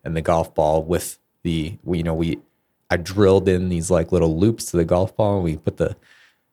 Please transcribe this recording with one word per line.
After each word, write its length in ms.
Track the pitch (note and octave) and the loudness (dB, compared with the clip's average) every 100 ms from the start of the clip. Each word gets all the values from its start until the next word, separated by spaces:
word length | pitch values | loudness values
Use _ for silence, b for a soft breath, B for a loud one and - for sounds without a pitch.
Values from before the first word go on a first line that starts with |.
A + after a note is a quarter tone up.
and 120 | - E2 | -6 -4
the 60 | |
golf 320 | D#2+ E2 D#2+ | 0 0 -2
ball 280 | - D#2 D#2 | -2 0 0
with 360 | D#2+ E2 - - _ _ | 0 -4 -4 -14 _ _
the, 340 | F2 E2 D#2 G#2 | -4 -2 -4 -8
we, 140 | - F2 | -6 -4
you 40 | |
know, 100 | E2 | -2
we, 260 | D#2+ E2 - - _ _ _ _ | -2 -2 -4 -10 _ _ _ _
I 60 | F2+ | -4
drilled 500 | E2+ F#2+ G2 F#2+ F#2 | -4 2 4 6 4
in 220 | F2+ F#2 | 0 0
these, 220 | F2 E2 | -2 0
like, 180 | F2 E2 | 0 2
little 260 | F2 E2 D#2+ | 2 2 2
loops 260 | G#2+ A2+ - | 2 0 -2
to 80 | F2 | -2
the 60 | E2 | 2
golf 280 | F2 F#2+ | 0 0
ball, 200 | - G#2+ G2+ | 0 0 0
and 80 | |
we 140 | F2 D#2 | -2 -4
put 180 | - - | -6 -4
the, 180 | D#2+ G2+ b b b b _ | -4 -4 b b b b _